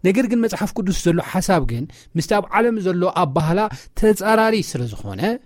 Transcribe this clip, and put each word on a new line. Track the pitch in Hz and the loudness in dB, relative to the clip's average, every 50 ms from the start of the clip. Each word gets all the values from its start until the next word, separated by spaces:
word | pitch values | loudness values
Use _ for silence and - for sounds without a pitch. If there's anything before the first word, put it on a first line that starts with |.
| - | 2
ነገር | 180 196 226 262 | 2 2 2 2
ግን | 220 233 240 | 2 0 0
መጽሓፍ | 226 220 185 - 208 208 - | 0 0 -2 -2 -4 -4 -4
ቅዱስ | - 196 185 180 - | -4 -2 -2 -2 0
ዘሎ | - 175 165 170 - | 0 2 0 0 -2
ሓሳብ | - - 185 180 - 190 170 135 | -2 -4 -2 0 2 2 2 2
ግን | 110 113 117 139 - - - - - _ | 0 -2 -4 -6 -8 -12 -20 -20 -6 _
ምስቲ | 165 160 - 214 | -4 -2 0 0
ኣብ | 208 196 - | 0 0 0
ዓለም | - 202 226 240 233 214 | 0 2 2 2 0 0
ዘሎ | 185 185 180 175 185 185 - | -2 0 0 0 0 0 0
ኣባህላ | 165 180 143 131 165 156 156 170 196 214 214 131 - - - _ | 0 -2 0 0 -2 0 2 0 0 0 -2 -4 -10 -18 -12 _
ተጻራሪ | - - 220 214 - 185 214 220 226 220 220 220 220 170 | 2 4 4 4 4 2 2 2 4 4 2 2 0 -2
ስለ | - - 131 123 | -2 -4 -6 -6
ዝኾነ | 117 107 - - 101 98 92 139 208 233 262 _ | -6 -6 -10 -10 -10 -6 -2 -2 -2 -2 -4 _